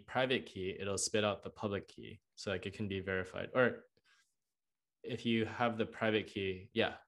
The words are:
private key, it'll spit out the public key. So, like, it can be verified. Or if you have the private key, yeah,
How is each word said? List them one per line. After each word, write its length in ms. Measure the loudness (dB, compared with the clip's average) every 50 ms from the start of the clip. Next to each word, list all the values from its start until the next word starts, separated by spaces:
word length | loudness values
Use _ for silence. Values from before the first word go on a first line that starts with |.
| -6
private 400 | -4 0 0 2 2 2 0 -2
key, 300 | -4 -6 -6 -4 -4 -4 -4
it'll 180 | -2 -2 -2 0
spit 260 | 0 2 2 4 4
out 180 | 4 2 0
the 80 | -4 -12
public 360 | -8 -4 -2 -2 -2 -2 -4
key. 340 | -6 -14 -14 -14 -14 -14 -16 _ _ _
So, 140 | -8 -4 -2
like, 160 | -2 -2 -4
it 80 | -6 -6
can 140 | -4 -4 -2
be 120 | -2 -2
verified. 480 | -2 0 0 0 -2 -4 -6 -8 -6 0 4
Or 300 | 4 4 4 4 0 -10 _ _ _ _ _ _ _ _ _ _ _ _ _ _ _ _ _ _ _ _ _ _ _
if 220 | -8 -6 -4 -2 2
you 200 | 2 4 4 2
have 340 | 2 0 2 2 2 2 0
the 80 | -2
private 400 | -2 -2 0 2 4 4 4 2
key, 420 | 0 -4 -2 -2 -2 -2 -4 -6 -4
yeah, 200 | 0 2 2 2 0 -6 -14